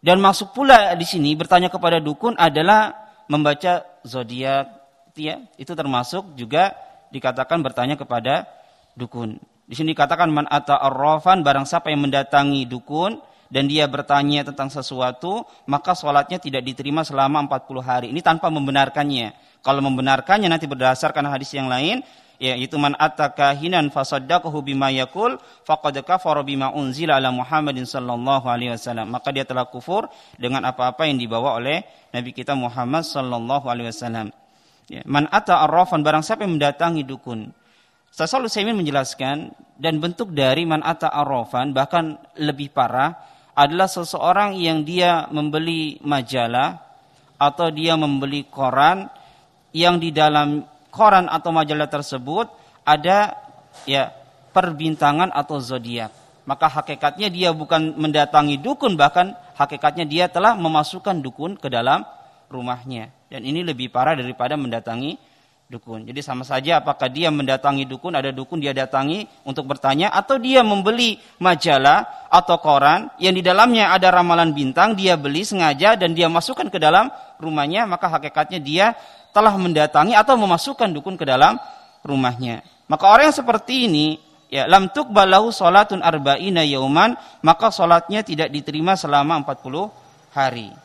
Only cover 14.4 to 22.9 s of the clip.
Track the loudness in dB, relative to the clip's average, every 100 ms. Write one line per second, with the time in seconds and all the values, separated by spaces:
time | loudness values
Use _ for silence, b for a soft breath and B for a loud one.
14.4 | -4 -8 -8 -8 -10 -4 -4 -4 -8 -8
15.4 | -10 b -6 -4 -2 -2 2 2 2 -6
16.4 | -6 -8 -8 -10 -6 -4 -4 0 0 0
17.4 | -2 -4 -6 -12 -4 -4 -4 -2 0 0
18.4 | 0 -4 -2 0 0 0 -4 -4 -6 -10
19.4 | b b -2 0 0 -2 0 0 2 2
20.4 | 2 0 -4 0 0 2 -2 -2 -4 -4
21.4 | -8 -8 -4 -2 -2 -2 b b b b
22.4 | -6 -4 -4 -2 -2